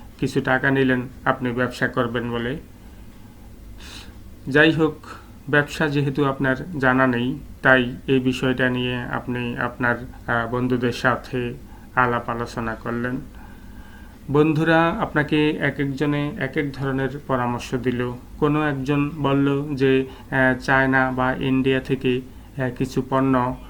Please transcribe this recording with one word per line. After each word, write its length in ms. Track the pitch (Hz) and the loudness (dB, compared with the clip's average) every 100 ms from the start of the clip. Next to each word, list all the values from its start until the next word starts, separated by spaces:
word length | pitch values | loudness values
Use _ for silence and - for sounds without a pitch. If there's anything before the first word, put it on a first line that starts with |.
| - - | -16 -4
কিছু 200 | 135 139 | -2 0
টাকা 300 | 135 131 139 | 2 2 2
নিলেন, 380 | 135 131 127 123 - | 4 4 2 -2 -4
আপনি 260 | 135 - 123 | -2 0 0
ব্যবসা 380 | 120 120 - 123 | 0 -2 0 -2
করবেন 420 | 131 120 120 120 | 0 -2 -2 -4
বলে। 260 | 117 117 160 - - - - - - - - - - - - - - - - - - - | -4 -4 -6 -10 -18 -20 -18 -18 -18 -20 -20 -20 -18 -18 -16 -16 -16 -16 -18 -18 -14 0
যাই 240 | 139 160 | 6 6
হোক, 240 | 151 156 - - - - - - | 6 2 0 -12 -16 -18 -16 0
ব্যবসা 400 | 147 143 - 156 | 2 2 0 0
যেহেতু 360 | 143 143 139 | 2 2 2
আপনার 540 | 139 135 135 131 - 156 | 2 2 0 0 -2 0
জানা 280 | 131 131 131 | 2 4 4
নেই, 320 | 120 123 147 - - | 2 0 -4 -8 0
তাই 340 | 139 131 123 139 - | 4 6 4 -2 2
এই 140 | 135 | 2
বিষয়টা 500 | 127 127 131 127 127 | 2 0 0 2 2
নিয়ে 260 | 127 123 123 | 0 -2 -4
আপনি 600 | 127 120 - 123 120 123 | -4 -6 -4 -4 -4 -4
আপনার, 400 | 123 - 120 120 123 - - | -4 -2 0 0 -4 -10 -4
আহ, 200 | 117 113 | -2 0
বন্ধুদের 420 | 123 127 123 123 | -2 0 0 0
সাথে 640 | 117 127 120 - 127 120 123 - - - - | 0 0 0 -4 -6 -6 -8 -14 -18 -4 2
আলাপ 320 | 123 120 117 | 2 2 -2
আলোচনা 460 | 117 117 - 113 | -4 -4 -4 -6
করলেন। 420 | 110 117 120 123 131 147 - - - - - - - - - - | -6 -6 -4 -4 -6 -8 -14 -16 -18 -18 -18 -16 -18 -18 -14 0
বন্ধুরা 600 | 139 156 156 165 160 165 | 4 4 4 4 4 4
আপনাকে 600 | 170 170 156 147 151 151 | 2 -2 0 2 2 2
এক 300 | 160 147 143 | 2 -2 -2
একজনে 520 | 139 135 147 147 147 - | -2 0 0 0 -2 -4
এক 180 | 135 156 | -4 -2
এক 160 | 143 | -4
ধরনের 360 | 131 135 131 135 143 - | -2 -2 0 -2 -4 -2
পরামর্শ 480 | 127 120 120 - | 0 0 -2 -4
দিল। 380 | 131 123 123 123 127 - - | -4 -2 -2 -2 -6 -10 0
কোনো 240 | 147 151 | 2 2
একজন 480 | 151 139 131 147 143 156 | 0 -2 0 0 0 0
বলল 560 | 139 139 139 139 151 | 2 4 4 2 -2
যে, 320 | 135 135 131 131 - - | 2 4 4 2 -6 -4
আহ, 280 | 135 131 127 | 2 4 2
চায়না 540 | - 135 135 131 131 | 2 4 4 4 2
বা 200 | 127 127 | 0 0
ইন্ডিয়া 480 | 131 135 131 131 131 | 0 0 2 2 2
থেকে, 400 | 131 131 127 127 127 - - - | 0 0 0 0 -4 -16 -12 -4
আহ, 120 | 127 120 | -4 -2
কিছু 240 | 131 - 127 | -2 -2 0
পণ্য 460 | 131 135 131 127 131 | 2 4 4 2 -4